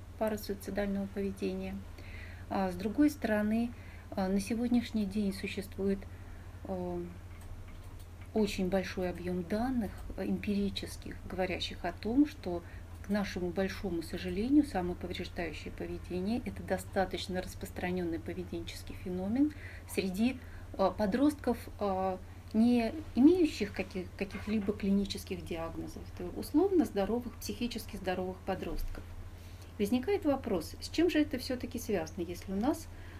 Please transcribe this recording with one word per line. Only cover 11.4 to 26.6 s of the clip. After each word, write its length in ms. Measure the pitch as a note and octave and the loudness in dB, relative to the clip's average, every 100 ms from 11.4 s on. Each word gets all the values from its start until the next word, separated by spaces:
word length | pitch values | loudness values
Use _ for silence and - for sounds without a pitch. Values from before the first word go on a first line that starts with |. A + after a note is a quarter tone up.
| F3+ E3 - F#3 | 0 0 -4 -4
о 80 | F3 | -4
том, 360 | - G#3 B3+ D4 | -4 0 4 4
что, 340 | - F#3 F3 - - - - - | 4 -4 -4 -4 -12 -12 -10 0
к 40 | |
нашему 400 | G3+ G3 F#3 F3 | 0 0 -2 -2
большому 540 | E3+ F#3+ - G3 E3+ | 0 0 0 -2 -2
сожалению, 600 | E3 F3+ F3+ F3+ A#3+ D4 C#4+ | -4 -4 -4 0 6 6 6
самоповреждающее 1040 | F#3+ F3+ F3 F3 F3+ F3 - E3 - - | 4 0 -2 -4 -4 -6 -4 -4 -4 -8
поведение — 680 | - F3 F3 - F3+ F#3+ A#3+ G3 | -6 -6 -6 -4 -2 0 0 -2
это 160 | G3 | -6
достаточно 800 | F3+ F#3 - G3 F#3+ F3+ - F3+ | -2 -2 0 2 2 0 -2 -2
распространённый 800 | F3+ - F#3+ - F3+ F3+ E3+ E3 | -4 -6 -8 -4 -2 0 0 -2
поведенческий 760 | - F3 F3 E3+ E3+ - - - | -4 -6 -6 -6 -6 -8 -10 -8
феномен 500 | F#3+ F3+ F#3+ B3 D4 - - - - | -4 -2 0 4 4 2 -12 -12 -6
среди, 480 | - F#3 F#3 A#3+ B3 - - - | 0 0 4 2 2 -8 -12 -6
а, 180 | - F#3+ | 4 4
подростков, 640 | F#3 G#3 A#3+ D4 D4 B3 - - - | 4 2 6 6 4 2 0 -2 -2
а, 400 | G3+ F#3+ F#3+ F#3 - - - | 0 2 0 -2 -6 -14 0
не 400 | A3 A#3+ A#3+ A3+ D#4+ - A#3 | 6 8 6 4 -2 -2 10
имеющих 580 | C#4+ F#4 D#4 - G3+ | 10 10 6 2 -2
каких-, 340 | - F#3+ F#3+ F3 - | -2 -4 -4 -6 -4
каких-либо 560 | G3 G3 - G#3+ G3+ | -4 -4 0 0 0
клинических 680 | G#3 G3 G3 G3 G3 - F3+ | 0 4 4 2 -2 -6 -6
диагнозов, 600 | D#3+ E3+ E3 D#3+ D#3+ - - - | -4 -4 -4 -6 -8 -8 -10 -8
то 80 | F3+ - | -6 -6
условно 460 | - D4+ | 2 6